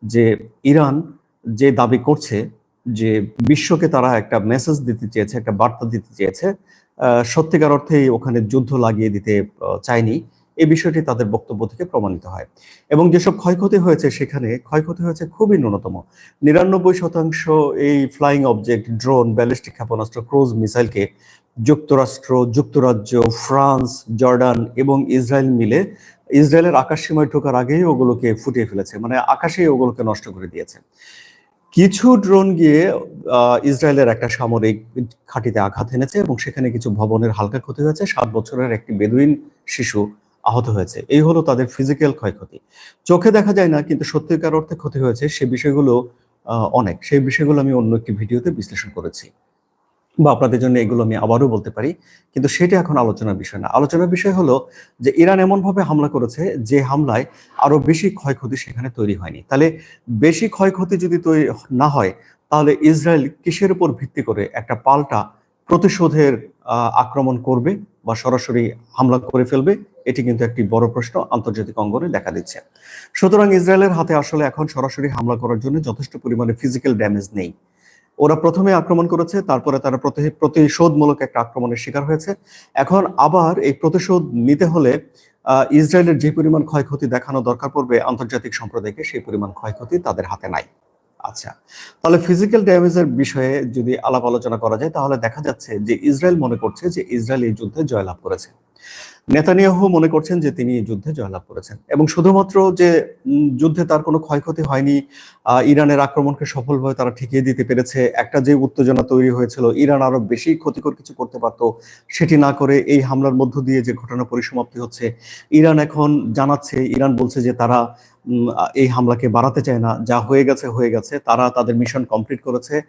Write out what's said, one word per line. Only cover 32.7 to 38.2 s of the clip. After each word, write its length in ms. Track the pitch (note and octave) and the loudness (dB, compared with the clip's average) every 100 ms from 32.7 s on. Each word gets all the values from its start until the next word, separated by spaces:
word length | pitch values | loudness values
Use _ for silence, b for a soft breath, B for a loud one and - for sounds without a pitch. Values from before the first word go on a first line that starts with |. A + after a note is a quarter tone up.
| D3+ F#3+ | 4 2
আহ, 760 | - - - - B2 B2 B2 C#3+ | -2 -8 -14 0 2 4 4 2
ইসরায়েলের 420 | C3+ D#3 C#3 A#2+ | 2 2 4 2
একটা 220 | A2+ A#2+ | 2 -4
সামরিক 480 | - A#2 A2+ A2 G#2+ - B2+ A#2 _ - | -4 -2 0 0 -2 -8 -10 -10 _ -10
ঘাঁটিতে 320 | B2+ A#2 G#2 | -6 -2 -2
আঘাত 280 | G2 - A#2 | -2 -4 -6
এনেছে 260 | B2+ C#3 G3+ | -4 -2 -2
এবং 180 | F3+ A#2 | -2 -4
সেখানে 340 | C3 C3+ B2+ | -8 -6 -4
কিছু 180 | A#2 A#2 | -4 -4
ভবনের 420 | G#2 G#2+ A2 A#2 | -2 0 0 0
হালকা 280 | G2+ G2+ B2+ | -2 -4 -6
ক্ষতি 220 | - - | -10 -4
হয়েছে। 220 | D3+ D#3 G3 | -4 -2 -4
সাত 220 | - | -2